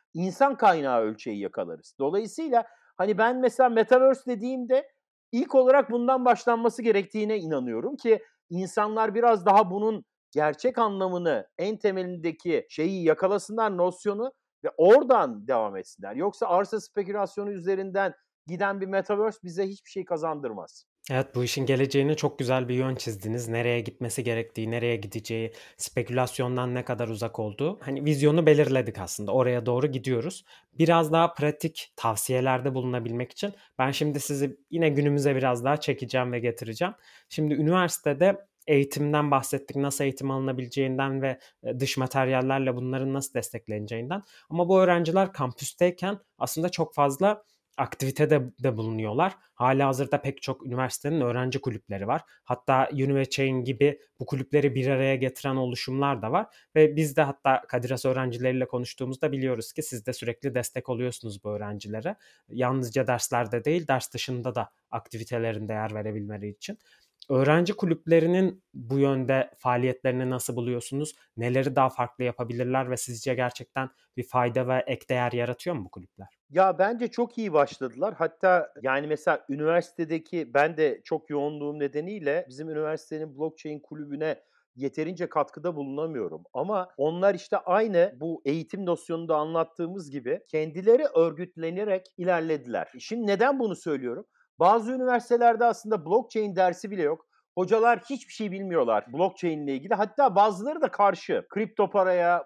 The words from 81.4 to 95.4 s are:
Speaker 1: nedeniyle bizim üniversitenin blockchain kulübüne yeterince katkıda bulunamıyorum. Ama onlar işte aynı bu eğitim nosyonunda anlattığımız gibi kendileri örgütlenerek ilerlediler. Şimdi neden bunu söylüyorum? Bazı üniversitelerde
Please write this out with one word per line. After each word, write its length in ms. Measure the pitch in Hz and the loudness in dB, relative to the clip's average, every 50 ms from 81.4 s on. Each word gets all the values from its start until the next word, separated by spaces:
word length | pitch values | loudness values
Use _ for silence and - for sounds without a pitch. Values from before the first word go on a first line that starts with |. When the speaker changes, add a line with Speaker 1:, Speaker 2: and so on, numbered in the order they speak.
| 143 147 151 147 143 147 151 151 | -4 -4 -6 -6 -8 -8 -6 -4
Speaker 1:
nedeniyle 640 | 143 139 127 147 160 185 214 208 151 143 147 175 175 131 | -6 -4 -4 -6 -8 -8 -8 -6 -2 -2 -2 -2 -4 -6
bizim 200 | 127 139 156 160 | -12 -12 -10 -8
üniversitenin 680 | 156 151 156 151 156 151 - - 156 156 156 156 135 | -6 -4 -4 -4 -6 -6 -8 -10 -10 -10 -10 -10 -8
blockchain 420 | 135 156 160 160 - - 151 151 147 | -8 -8 -8 -8 -10 -12 -12 -12 -12
kulübüne 640 | 147 - 151 151 147 147 143 143 156 156 143 - _ _ _ _ _ _ _ | -12 -16 -14 -14 -12 -10 -8 -6 -4 -4 -4 -6 _ _ _ _ _ _ _
yeterince 540 | 123 135 135 - 156 156 165 185 160 175 - | -6 -6 -6 -4 -4 -6 -6 -6 -8 -8 -4
katkıda 460 | - 156 139 - - - 151 180 165 | -2 -2 -2 -2 -4 -8 -6 -6 -6
bulunamıyorum. 680 | 147 143 135 135 143 160 165 156 120 101 82 80 80 87 _ - | -6 -8 -8 -6 -6 -6 -6 -4 -6 -6 -6 -8 -12 -16 _ -8
Ama 360 | 123 151 190 214 190 180 - - | -6 -4 -4 -4 -4 -4 -6 -4
onlar 380 | - 139 156 165 175 190 202 196 | -2 -2 -2 0 2 2 2 2
işte 220 | 175 - - 214 | 0 -4 -4 -4
aynı 560 | 180 - 180 180 214 226 226 190 170 175 202 - | -4 0 2 2 2 2 2 4 4 4 4 2
bu 260 | 123 156 165 165 - - | -6 -8 -8 -6 -4 -4
eğitim 400 | 139 151 165 160 - - 190 196 | -2 -2 -2 -4 -8 -10 -6 -2
nosyonunda 500 | 175 170 - - - 165 165 170 160 165 | -2 -4 -4 -4 -8 -8 -6 -2 0 0
anlattığımız 720 | 151 151 160 165 165 160 160 _ - 170 165 190 196 165 143 | 0 0 0 0 -2 -2 -2 _ -8 -8 -6 -6 -10 -12 -10
gibi 300 | 135 143 117 123 156 208 _ | -10 -8 -4 -4 -4 -6 _
kendileri 580 | - - 156 156 160 147 180 185 220 233 269 311 277 - | -4 -4 -4 -2 -4 -4 0 4 6 6 6 6 4 4
örgütlenerek 920 | 165 165 165 156 147 180 180 - 160 165 165 175 190 214 208 190 185 185 - _ | 4 4 4 2 -6 -10 -12 -8 -8 -6 -6 -4 -4 -2 -2 -2 -2 -4 -10 _
ilerlediler. 760 | - 175 185 180 165 160 160 156 147 123 123 110 90 80 - - 123 | -4 0 0 0 0 0 0 -2 -4 -4 -4 -4 -4 -4 -4 -10 -16
Şimdi 280 | - - 214 240 226 | -10 -8 -6 -4 0
neden 320 | 202 202 185 233 277 277 262 | 0 2 4 4 2 2 2
bunu 160 | 240 208 170 | 0 -2 -4
söylüyorum? 500 | - - 170 147 135 131 120 120 170 214 _ _ _ _ _ _ - | -4 -4 -4 -4 -4 -4 -6 -6 -8 -10 _ _ _ _ _ _ 4
Bazı 320 | 160 185 214 233 214 233 | 6 6 6 6 2 -2
üniversitelerde 720 | 262 254 254 254 247 226 233 - 240 233 | -4 -2 0 0 0 0 2 2 2 6